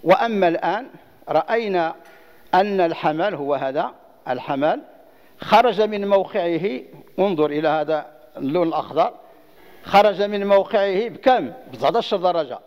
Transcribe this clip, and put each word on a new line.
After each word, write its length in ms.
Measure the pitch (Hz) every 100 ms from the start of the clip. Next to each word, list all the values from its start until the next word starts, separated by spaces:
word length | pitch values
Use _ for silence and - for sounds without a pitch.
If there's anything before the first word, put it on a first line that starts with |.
وأما 440 | 156 185 233 208 180
الآن 380 | 165 170 202 269 - - - -
رأينا 680 | 151 156 233 214 180 165 - - - - - -
أن 260 | 185 208 196
الحمل 540 | 170 160 170 156 202
هو 200 | 156 139
هذا، 360 | 135 135 143 120 - - _ -
الحمل 520 | 127 - 139 151 247 - - - - - -
خرج 440 | - 214 240 190
من 260 | 214 208 202
موقعه، 720 | 196 - 208 175 165 196 247 - - - -
انظر 320 | 196 160 151
إلى 180 | 147 160
هذا 380 | 156 151 151 143 - - -
اللون 320 | 135 170 165
الأخضر، 440 | 151 - 139 226 - - - - - - -
خرج 380 | - 196 208 185
من 240 | 202 208 202
موقعه 640 | 196 190 214 196 190 226
بكم؟ 440 | 151 262 247 131 - -
بتسعتاش 420 | 110 135 180 -
درجة 440 | 202 180 170 139 110